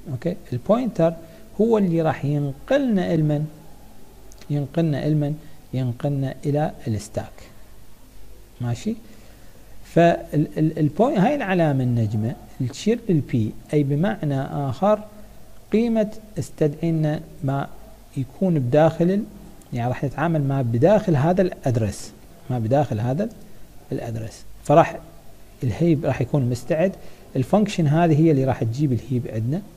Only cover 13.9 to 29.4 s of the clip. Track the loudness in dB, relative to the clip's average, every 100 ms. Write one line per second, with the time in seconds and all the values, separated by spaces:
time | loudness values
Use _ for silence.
13.9 | 2 0 0 -2 -2 -2 -4 -4 0 2
14.9 | 2 -2 -18 -18 -18 -18 -18 -2 0 2
15.9 | 2 0 -4 -12 -8 -8 0 -2 0 -2
16.9 | 0 0 -2 -8 -6 -4 -4 -6 -10 -18
17.9 | -20 -12 -8 -8 -2 2 2 4 6 6
18.9 | 4 2 2 -2 -12 -20 -20 -10 -4 -2
19.9 | -2 -4 -2 0 2 2 0 2 4 6
20.9 | 6 4 2 4 4 2 0 -2 0 0
21.9 | -4 -12 -18 -20 -20 -6 -2 2 2 2
22.9 | 0 -2 -2 -2 -6 -18 -16 -16 -18 -8
23.9 | -8 -6 -8 -8 -12 -16 -16 4 6 6
24.9 | 0 -14 -20 -20 -20 -20 -6 -4 0 2
25.9 | 2 0 -2 0 0 0 -2 -2 0 0
26.9 | -2 -14 -16 -8 -4 2 2 2 2 2
27.9 | 4 4 6 6 4 2 0 -2 0 0
28.9 | 0 -2 -4 -2 -4